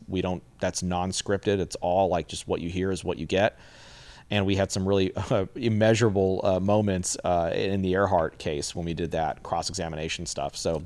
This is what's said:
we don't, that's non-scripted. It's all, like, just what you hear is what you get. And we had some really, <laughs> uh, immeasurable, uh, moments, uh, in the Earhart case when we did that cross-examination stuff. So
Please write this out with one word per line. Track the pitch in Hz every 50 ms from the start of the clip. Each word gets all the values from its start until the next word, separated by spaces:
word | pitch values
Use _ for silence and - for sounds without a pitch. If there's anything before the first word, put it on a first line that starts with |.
| -
we | - 92 92 90
don't, | 92 92 85 - - - -
that's | - 92 - - 92
non-scripted. | 90 90 87 90 95 92 - - - 101 95 - 107 101 98
It's | 87 - -
all, | - - 87 87 95 98 87
like, | 90 85 78 -
just | - - -
what | - 90 -
you | 82 85
hear | 87 90 92 98 95
is | 87 -
what | 90 82 64
you | 80
get. | 76 92 92 104 - - - - - - - - - - - - - - - - -
And | 104 104 95
we | 98 98
had | 98 98 95 -
some | 101 95 95
really, | 101 98 95 90 -
<laughs> | - 98 -
uh, | 131 104 95 - -
immeasurable, | 156 120 117 110 104 110 110 113 104 117 110 95 98 95 95 95 90 -
uh, | 101 92 92
moments, | 95 98 104 107 107 101 95 90 87 - - - -
uh, | 90 90 85 82 82 -
in | 98 104 95 98 98 95
the | 92 92
Earhart | 95 101 92 92 85 80 76 - -
case | - 87 78 71 71 - -
when | 92 85
we | 85 82
did | 76 85 80
that | 87 80 80 76 - - -
cross-examination | - - 85 82 - 85 95 85 82 80 76 80 80 - - 85
stuff. | - - - 71 71 -
So | - - 85 82 78 80